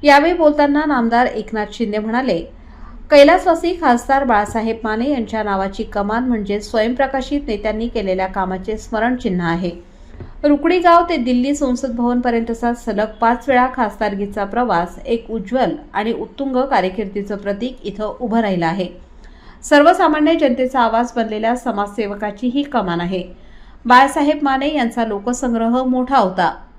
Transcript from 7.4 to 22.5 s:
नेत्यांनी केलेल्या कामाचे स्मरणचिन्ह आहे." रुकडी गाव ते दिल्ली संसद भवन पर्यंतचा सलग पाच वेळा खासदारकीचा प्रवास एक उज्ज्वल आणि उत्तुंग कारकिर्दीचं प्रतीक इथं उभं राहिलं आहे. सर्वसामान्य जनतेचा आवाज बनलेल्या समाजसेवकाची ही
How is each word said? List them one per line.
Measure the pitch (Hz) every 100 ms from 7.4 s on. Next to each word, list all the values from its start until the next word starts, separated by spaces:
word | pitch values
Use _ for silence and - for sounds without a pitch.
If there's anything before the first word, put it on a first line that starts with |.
| 285
नेत्यांनी | 208 214 214 233
केलेल्या | 226 196 185 185
कामाचे | 196 185 185 190 214
स्मरणचिन्ह | - 214 226 247 240 180 175
आहे." | 170 180 170 - - - - - -
रुकडी | 294 294 330 359
गाव | 349 339 339
ते | 320
दिल्ली | 240 247 262 285
संसद | 269 247 262
भवन | 233 240 247
पर्यंतचा | 247 233 226 226 240
सलग | 240 - 202 214
पाच | - 233 247 269
वेळा | 254 254 262
खासदारकीचा | 220 202 214 196 202 202
प्रवास | 196 214 247 170 175 - -
एक | 233 -
उज्ज्वल | 226 - 254 214 151 -
आणि | 196 214
उत्तुंग | 226 220 - 277 254 277
कारकिर्दीचं | 247 185 185 202 202 202 202
प्रतीक | 202 196 233 -
इथं | 214 196 214 -
उभं | 240 226
राहिलं | 214 185 165
आहे. | 185 185 - - - - - - - -
सर्वसामान्य | 294 294 359 339 302 302
जनतेचा | 330 294 247 254 254
आवाज | 226 226 240 247
बनलेल्या | 220 214 220 247
समाजसेवकाची | 247 208 202 202 208 202 208 202
ही | 247